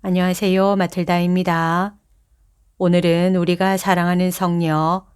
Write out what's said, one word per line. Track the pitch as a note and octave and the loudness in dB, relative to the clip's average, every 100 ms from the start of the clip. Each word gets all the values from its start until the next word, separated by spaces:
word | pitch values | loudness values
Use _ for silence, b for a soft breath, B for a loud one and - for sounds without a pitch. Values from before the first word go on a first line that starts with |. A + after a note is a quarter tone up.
| F#3 | -2
안녕하세요. | F3+ F3+ F3+ G3+ F#3 G3 G3 | 0 0 -2 0 2 2 0
마틸다입니다. | F3+ F#3 F3 F3 F3 F3+ F3+ E3 E3 E3+ G3 G#3 _ _ _ _ _ _ _ _ | -2 -4 -2 0 0 0 0 -2 0 -2 -4 -8 _ _ _ _ _ _ _ _
오늘은 | F#3 F3 F3 E3+ F3+ F#3 | 2 2 2 2 2 2
우리가 | F3 F3 F#3+ F#3+ | 0 2 0 0
사랑하는 | F#3+ F3+ F3 F3+ F#3 | 0 0 2 0 -2
성녀 | F3+ F#3 E3+ E3 D#3 D#3+ F3+ F#3+ | -2 -2 0 0 0 0 -4 -6